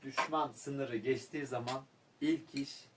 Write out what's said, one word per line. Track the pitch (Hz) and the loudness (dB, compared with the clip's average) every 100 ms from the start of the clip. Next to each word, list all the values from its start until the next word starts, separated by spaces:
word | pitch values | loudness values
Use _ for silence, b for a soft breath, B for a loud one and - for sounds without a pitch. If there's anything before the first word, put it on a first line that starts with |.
Düşman | 135 127 - 156 151 | -4 -2 2 4 2
sınırı | 120 - 139 131 117 | 0 -4 -2 0 0
geçtiği | 110 123 - 151 135 | 2 2 0 -6 -2
zaman | 123 120 131 - _ _ _ | -2 -2 -4 -6 _ _ _
ilk | 147 160 - - | 2 2 2 -6
iş | - - - | -6 -6 -16